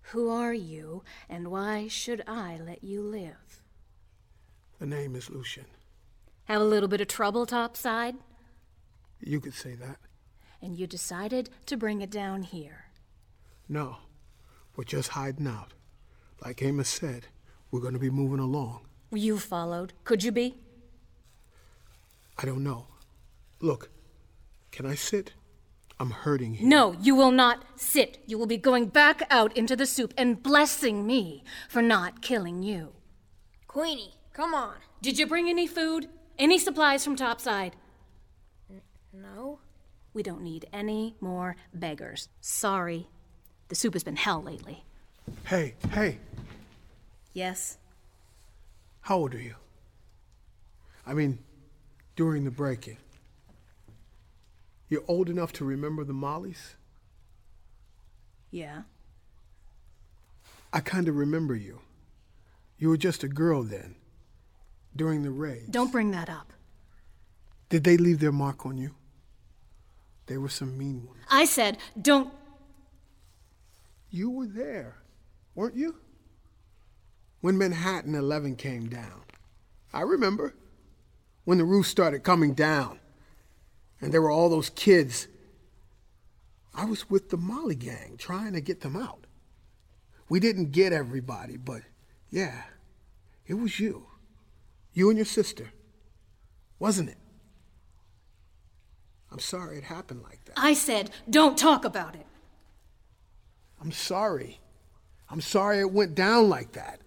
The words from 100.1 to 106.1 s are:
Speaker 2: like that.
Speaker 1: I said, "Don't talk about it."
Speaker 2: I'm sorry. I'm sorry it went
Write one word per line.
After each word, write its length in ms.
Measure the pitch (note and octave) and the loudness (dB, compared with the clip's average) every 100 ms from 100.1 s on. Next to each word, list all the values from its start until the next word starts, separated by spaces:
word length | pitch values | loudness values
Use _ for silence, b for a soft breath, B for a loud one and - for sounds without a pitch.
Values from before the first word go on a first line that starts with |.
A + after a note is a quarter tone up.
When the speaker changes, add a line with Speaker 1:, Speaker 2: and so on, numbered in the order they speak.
| A#2+ | -16
Speaker 2:
like 220 | - - | -18 -20
that. 100 | - C#4 | -10 2
Speaker 1:
I 180 | C#4+ | 4
said, 360 | C#4+ - G#3+ G3 B - | 4 2 -2 -2 B 4
"Don't 280 | D4+ D4+ D4+ | 8 8 8
talk 280 | D#4 C4 | 6 6
about 300 | A3 F#3+ E3 | 2 -4 -8
it." 120 | D3+ - - - - _ _ - _ _ _ _ - - _ _ - | -12 -20 -20 -20 -20 _ _ -20 _ _ _ _ -20 -20 _ _ -14
Speaker 2:
I'm 120 | D#3 | -10
sorry. 680 | - - F#3 G#3+ D3 A#2 - - - - - _ - - | -8 -4 0 0 -2 -6 -16 -20 -20 -20 -20 _ -20 -10
I'm 100 | D#3 | -8
sorry 380 | - G3+ G3+ G3+ | 0 2 4 2
it 140 | G3 | 4
went 220 | G3 F#3+ | 2 2